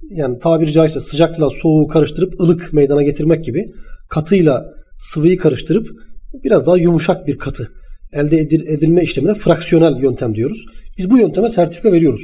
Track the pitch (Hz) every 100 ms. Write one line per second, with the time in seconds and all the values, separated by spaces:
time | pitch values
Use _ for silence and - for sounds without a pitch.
0 | - 165 131 123 170 160 156 156 156 143
1 | - 143 165 160 143 - 165 156 147 160
2 | 147 156 185 - 175 170 - 151 139 147
3 | 143 147 151 156 - 135 226 - - -
4 | - 160 156 196 156 123 - - - -
5 | - 156 160 185 214 123 151 214 - -
6 | - - - 269 - 185 135 180 170 160
7 | - - - - 139 - 117 - - -
8 | - 143 147 160 151 156 151 151 160 175
9 | 160 - 156 208 - 160 - 160 165 123
10 | 135 120 120 104 131 220 - - - -
11 | 180 254 175 165 226 - 170 - 220 170
12 | 160 113